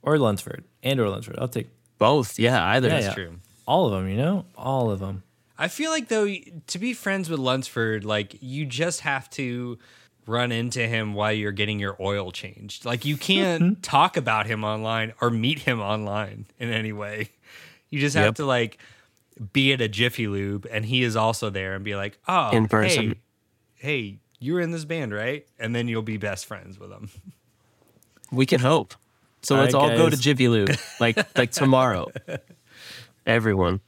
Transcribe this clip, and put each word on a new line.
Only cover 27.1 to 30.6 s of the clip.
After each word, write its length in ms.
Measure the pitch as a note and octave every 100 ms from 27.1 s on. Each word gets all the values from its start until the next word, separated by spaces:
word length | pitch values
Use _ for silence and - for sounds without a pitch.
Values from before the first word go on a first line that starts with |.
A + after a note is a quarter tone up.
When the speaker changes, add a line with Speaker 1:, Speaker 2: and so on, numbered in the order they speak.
Speaker 3:
<laughs> 60 | - F#3+ - _ _ _ _ _ _ _ _ -
Speaker 2:
We 140 | B2+ C3
can 140 | D#3+
hope. 340 | B2 D#3 F#2+ - _ _ _ _
So 140 | - C#3
Speaker 1:
All 60 |
Speaker 2:
let's 120 | C3+
Speaker 1:
right, 60 | C3+
Speaker 2:
all 60 | D3 A#2
go 80 |
to 60 | E3
Speaker 1:
guys. 100 | D3
Speaker 2:
Jiffy 260 | B2+ C3 B2
Lube, 220 | A#2